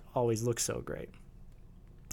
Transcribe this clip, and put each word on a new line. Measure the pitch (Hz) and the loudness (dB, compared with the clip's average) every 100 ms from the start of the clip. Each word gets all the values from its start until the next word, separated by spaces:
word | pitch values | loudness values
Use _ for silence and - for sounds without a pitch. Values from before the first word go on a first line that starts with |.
| - | 0
always | 131 120 110 | 4 6 6
look | 120 117 | 4 4
so | - 117 | 2 0
great. | - - - - - - - - - - - - - | -2 -4 -6 -10 -16 -16 -14 -14 -16 -16 -16 -14 -12